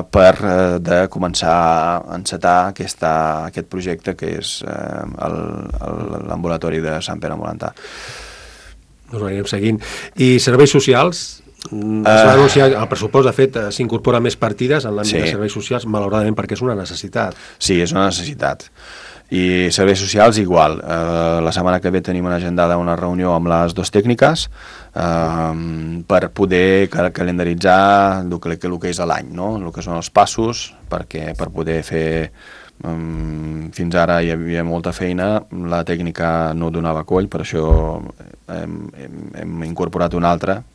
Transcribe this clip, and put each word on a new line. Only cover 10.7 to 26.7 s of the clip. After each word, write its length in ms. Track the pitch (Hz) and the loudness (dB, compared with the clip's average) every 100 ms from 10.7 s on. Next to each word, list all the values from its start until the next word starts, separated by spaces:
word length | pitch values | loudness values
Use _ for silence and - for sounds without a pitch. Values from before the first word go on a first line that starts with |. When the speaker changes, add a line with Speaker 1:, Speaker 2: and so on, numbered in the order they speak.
| 147 135 123 165 170 - - - _ - | 8 4 4 4 0 -10 -14 -20 _ -14
Speaker 2:
Mm, 320 | 107 104 107 107 | -8 -4 0 6
es 80 | |
va 160 | 110 110 | 8 8
Speaker 1:
Eh. 60 | 131 | 8
Speaker 2:
anunciar 320 | 139 143 135 | 8 6 6
el 180 | 127 110 | 4 0
pressupost, 380 | - 107 135 127 | -2 2 4 4
de 80 | |
fet, 220 | 117 131 117 | 4 2 2
eh, 140 | 104 | -6
s'incorporen 480 | - 120 113 117 120 | -4 -2 0 2 2
més 140 | 117 - | 2 0
partides 480 | 113 104 123 147 113 | -4 -2 0 0 0
en 80 | |
l'àmbit 220 | 104 104 95 | -4 -2 0
Speaker 1:
Sí. 60 | |
Speaker 2:
de 80 | 78 | 0
serveis 200 | 101 104 | -2 -4
socials, 360 | 110 104 123 113 | -4 -4 -4 -2
malauradament 480 | 107 101 107 107 110 | -2 0 0 0 -2
perquè 160 | 101 | -4
és 80 | 101 | -4
una 140 | - 104 | -2 -4
necessitat. 580 | 90 87 98 117 104 85 - - | -6 -10 -6 -4 -4 -6 -18 -8
Speaker 1:
Sí, 240 | - 90 | 0 2
és 100 | 85 | 2
una 140 | 90 98 | 2 0
necessitat. 640 | 90 85 71 71 67 - _ - - - - _ | 0 -6 -4 -4 -4 -12 _ -20 -20 -20 -20 _
I 380 | 90 90 90 90 | -2 0 2 0
serveis 260 | 85 98 95 | 2 4 4
socials 380 | 98 104 110 107 | 2 6 6 6
igual. 420 | 95 87 78 78 | 2 4 4 2
Eh, 640 | - 85 82 85 82 85 | -4 -4 -2 0 0 2
la 100 | 82 | 0
setmana 280 | 87 90 90 | 0 0 0
que 80 | 90 | 0
ve 120 | 92 | -2
tenim 240 | 87 90 90 | -2 -4 -2
una 100 | 87 | -2
agendada 420 | 90 90 85 87 | -2 0 2 2
una 180 | 87 85 | 0 -2
reunió 380 | 87 90 90 | -2 -2 0
amb 140 | 85 85 | 0 2
les 260 | 85 85 | 2 2
dos 180 | 85 87 | 0 2
tècniques, 560 | 104 107 120 143 165 - - - - - 82 | 2 2 4 4 4 -4 -10 -20 -20 -14 -6
ehm, 1080 | 85 85 82 82 82 80 82 80 80 85 82 | -2 0 0 -2 -4 -4 -6 -8 -8 -8 2
per 220 | 92 90 | 2 2
poder 580 | - 98 90 92 | -2 2 4 4